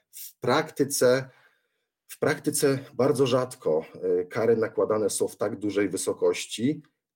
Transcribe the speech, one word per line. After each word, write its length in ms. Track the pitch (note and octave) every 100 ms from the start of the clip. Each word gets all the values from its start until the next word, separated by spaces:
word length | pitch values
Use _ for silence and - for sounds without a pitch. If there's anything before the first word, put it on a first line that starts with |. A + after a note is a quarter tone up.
| _
w 300 | - - -
praktyce, 920 | B2 C#3+ D#3 - C3+ - B2+ C3 C3+ _ _ _ _ _ _ _ -
w 100 | -
praktyce 600 | C#3 C3+ D3+ D3 C#3+ C3+ -
bardzo 320 | - C3+ B2+ C3+
rzadko, 580 | B2+ B2+ - E2+ D#2 - - F#2 F2+
e, 40 |
kary 320 | F2+ A#2+ A#2 A2+
nakładane 540 | G#2+ - F#2+ G#2+ G2
są 180 | - G#2+
w 80 | -
tak 220 | G#2+ A2
dużej 300 | G#2 F#2+ G2+
wysokości. 920 | F#2 - F#2+ F2+ F2+ - - B2 D#3+ - _ _